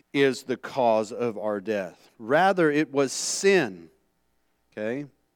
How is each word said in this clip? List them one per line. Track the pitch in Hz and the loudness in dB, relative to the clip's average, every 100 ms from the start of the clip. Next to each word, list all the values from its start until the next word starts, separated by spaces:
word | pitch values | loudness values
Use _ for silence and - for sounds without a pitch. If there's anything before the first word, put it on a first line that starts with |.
| _ | _
is | 143 139 127 | 2 2 2
the | - 123 | -6 -8
cause | - - 123 110 107 | -6 0 2 2 0
of | 113 120 104 | -4 -6 -4
our | 104 104 | -4 -4
death. | 95 104 90 76 _ _ | -2 -4 -4 -10 _ _
Rather, | 110 143 185 190 160 | -2 2 2 4 2
it | 147 151 | 2 0
was | 139 139 | 0 -2
sin. | - - - 196 196 127 90 82 _ _ _ _ _ _ _ _ | -2 -6 0 4 4 2 -4 -18 _ _ _ _ _ _ _ _
Okay? | - 107 127 143 _ _ | -8 -6 -6 -10 _ _